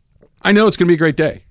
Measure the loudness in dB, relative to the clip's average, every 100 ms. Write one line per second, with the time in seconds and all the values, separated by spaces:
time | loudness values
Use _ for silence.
0 | _ _ _ _ -2 2 2 0 0 0
1 | 0 -2 -4 -6 _